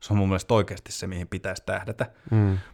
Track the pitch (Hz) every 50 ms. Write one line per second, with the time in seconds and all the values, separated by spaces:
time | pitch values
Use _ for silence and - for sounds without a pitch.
0 | - - 104 101 98 95 95 90 - - 120 107 101 - 104 - - - - -
1 | 104 95 92 87 87 - 101 90 - 98 92 - - - 98 98 98 104 107 -
2 | 127 - - _ - - 113 110 104 98 95 95 - -